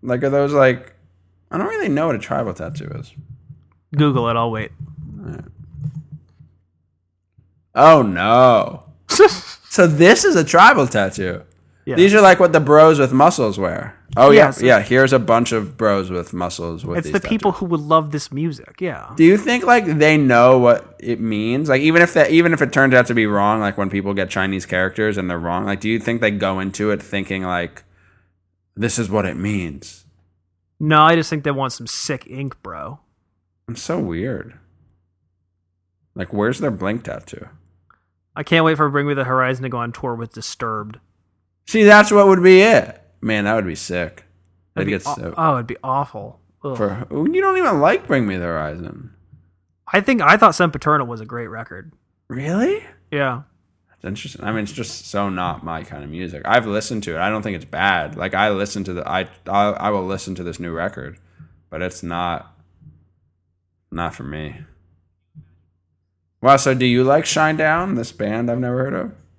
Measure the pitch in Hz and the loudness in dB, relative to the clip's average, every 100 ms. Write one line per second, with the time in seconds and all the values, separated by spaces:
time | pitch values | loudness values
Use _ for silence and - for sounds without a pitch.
0 | 123 123 135 143 139 143 131 123 - _ | -4 -4 -2 0 0 2 2 2 -10 _
1 | _ _ _ _ _ 165 381 440 349 143 | _ _ _ _ _ -8 -6 -6 -4 -2
2 | 165 117 - 139 113 90 80 - - - | -2 -4 -4 -6 -6 -8 -12 -12 -12 -14
3 | - - - - _ - _ _ _ 147 | -16 -20 -20 -20 _ -20 _ _ _ 0
4 | 147 131 117 117 117 110 107 - - - | 2 2 0 0 -2 -4 -10 -12 -18 -16
5 | - 104 98 - - _ - 156 - 156 | -18 -16 -14 -16 -18 _ -20 -14 -12 -12
6 | - 156 _ _ _ _ _ _ _ _ | -18 -20 _ _ _ _ _ _ _ _
7 | _ _ _ _ _ _ _ - 151 160 | _ _ _ _ _ _ _ 4 8 8
8 | 110 87 98 120 127 113 - - - _ | 4 -2 2 6 6 4 0 -10 -20 _
9 | - - 403 - - - _ - 175 151 | -6 4 4 4 -14 -20 _ 2 4 6
10 | 175 226 403 202 156 170 220 269 131 110 | 6 6 4 2 2 6 6 6 0 0
11 | 95 - 92 90 - _ _ _ - 143 | -2 -4 -8 -8 -14 _ _ _ -6 4
12 | 190 208 196 180 180 156 143 151 160 151 | 4 8 8 8 4 4 4 8 8 6
13 | 131 131 156 175 113 98 92 85 - - | 2 4 4 2 -4 -2 -6 -6 -12 -18
14 | _ - 135 214 147 135 123 110 98 123 | _ 6 8 8 6 4 4 4 4 2
15 | 135 131 104 113 120 113 101 - 110 98 | 4 2 2 0 0 -4 -6 -2 0 0
16 | 92 90 85 90 90 - 85 82 - 120 | -4 -8 -8 -8 -8 -8 -10 -10 -8 -8
17 | 165 196 - 226 202 - 185 165 147 160 | -4 -6 -4 -4 -2 -4 -6 -6 0 0
18 | 156 147 - 139 165 135 - - 180 113 | 0 -8 -8 -8 -8 -8 -18 -12 -10 -10
19 | - 123 165 202 202 240 349 240 190 151 | -14 4 4 4 2 -2 2 2 2 2
20 | 151 156 135 120 123 131 120 117 - _ | 4 4 4 6 6 6 4 2 -2 _
21 | - 120 113 107 110 127 151 135 151 165 | -8 -6 -4 -4 -4 -4 0 0 2 4
22 | 170 165 143 160 170 165 143 143 135 127 | 2 2 4 4 2 0 0 2 4 4
23 | 120 117 107 101 101 110 104 98 98 98 | 4 0 0 0 0 0 -2 -4 -4 -4
24 | 98 98 92 98 95 95 - 92 92 101 | -4 -4 -4 -2 -2 -4 -4 -4 -2 -2
25 | 107 101 92 87 85 87 98 98 107 113 | -4 -4 -6 -6 -6 -4 -4 -6 -4 -4
26 | 113 117 110 104 98 95 95 - 104 104 | -4 -2 -2 -2 -4 -4 -6 -6 -4 -4
27 | - 101 95 95 92 87 87 - _ _ | -6 -8 -6 -8 -6 -6 -8 -14 _ _
28 | _ _ _ _ _ _ _ - 113 117 | _ _ _ _ _ _ _ -8 -6 -4
29 | 107 104 95 65 98 104 85 69 - - | -4 -4 -4 -6 -6 -6 -6 -12 -20 -20
30 | _ _ _ _ _ _ _ _ 156 156 | _ _ _ _ _ _ _ _ 0 4
31 | 156 170 151 156 143 139 131 - 117 - | 4 2 0 -6 -4 -6 -6 -8 -10 -10
32 | - 135 - 131 139 - 98 80 73 147 | -8 -10 -12 -12 -12 -12 -16 -14 -14 -16
33 | _ _ _ _ _ _ - 113 - 175 | _ _ _ _ _ _ -16 -14 -8 -6
34 | 92 82 117 120 - - _ _ _ _ | -4 -6 -6 -8 -12 -20 _ _ _ _
35 | _ _ _ _ _ _ _ _ _ _ | _ _ _ _ _ _ _ _ _ _
36 | _ - 90 101 107 135 147 98 95 113 | _ -14 -8 -2 -2 -2 -6 -4 -6 -6
37 | - - - - - _ _ _ _ _ | -10 -14 -16 -20 -20 _ _ _ _ _
38 | _ _ _ - 151 165 160 151 151 143 | _ _ _ -16 -2 0 2 0 -2 -2
39 | 143 139 127 131 127 127 131 123 120 120 | -4 -4 -4 -2 -2 -4 -8 -8 -10 -10
40 | 131 117 117 - - - 117 107 104 110 | -10 -10 -12 -14 -14 -10 -8 -8 -12 -18
41 | _ _ _ _ _ _ - 220 208 208 | _ _ _ _ _ _ -4 4 8 8
42 | 208 208 196 185 180 185 214 220 - - | 8 6 6 6 8 8 8 4 2 -14
43 | _ _ 110 107 101 110 92 78 - 87 | _ _ -4 -2 0 -2 -2 -8 -8 -6
44 | 82 - _ _ _ _ _ - 98 98 | -6 -10 _ _ _ _ _ -8 -4 -4
45 | - - 87 170 160 131 117 120 131 131 | -6 -8 -10 -4 -2 -2 -6 -12 -6 -6
46 | 143 - 104 - _ _ 143 120 101 101 | -6 -12 -18 -20 _ _ -12 -4 -4 -4
47 | - - 180 359 381 370 339 165 156 262 | -8 -4 -2 0 0 0 0 2 0 0
48 | - 135 107 95 87 82 76 80 85 - | -2 -2 -2 -4 -6 -6 -8 -10 -16 -18
49 | - _ _ _ _ _ _ _ - 196 | -20 _ _ _ _ _ _ _ -2 0
50 | 202 247 151 208 220 160 175 143 - 151 | 0 2 4 6 4 4 -2 -2 -2 -2
51 | 123 117 110 120 113 113 113 90 156 _ | -4 -10 -14 -14 -12 -14 -16 -18 -20 _
52 | _ _ _ 120 143 185 269 415 - _ | _ _ _ -10 -6 -2 -2 -4 -8 _
53 | _ 147 139 123 - _ _ _ _ _ | _ -6 -4 -6 -14 _ _ _ _ _
54 | - 101 - - 101 110 104 - 117 - | -12 -12 -14 -12 -8 -6 -8 -10 -12 -14
55 | - 101 101 92 90 78 80 80 82 73 | -10 -6 -4 -4 -6 -8 -12 -12 -14 -18
56 | 71 80 90 76 - 117 113 104 - 113 | -14 -12 -12 -10 0 0 0 -6 -6 -10
57 | 101 80 95 110 104 90 73 78 98 90 | -8 -6 -4 -4 -8 -10 -12 -4 -2 -2
58 | 73 - 92 92 107 98 101 107 95 87 | -6 -8 -6 -2 -2 -2 -6 -8 -10 -10
59 | - 92 90 _ - 101 104 - 104 104 | -6 -6 -6 _ -4 -2 -2 -2 -4 -4
60 | 92 95 - 90 87 85 90 82 90 - | -6 -10 -10 -12 -12 -12 -12 -8 -8 -10
61 | 65 - _ _ - _ _ 80 87 - | -18 -20 _ _ -20 _ _ -10 -10 -10
62 | 85 85 87 82 - _ _ _ - _ | -10 -8 -6 -8 -12 _ _ _ -20 _
63 | _ _ _ _ _ _ _ _ _ 82 | _ _ _ _ _ _ _ _ _ -10
64 | 85 - 65 76 76 - - _ _ _ | -10 -10 -14 -12 -14 -16 -20 _ _ _
65 | _ _ _ 156 _ _ _ _ _ _ | _ _ _ -20 _ _ _ _ _ _
66 | _ _ _ _ 123 139 139 131 127 120 | _ _ _ _ 2 2 2 0 2 2
67 | 131 147 160 165 156 156 156 165 185 156 | 2 0 0 -2 -2 0 -2 -2 -4 -6
68 | - - 107 110 120 120 123 123 131 92 | -8 -8 -6 -4 -4 -4 -4 -4 -4 -6
69 | 226 - _ | -10 -14 _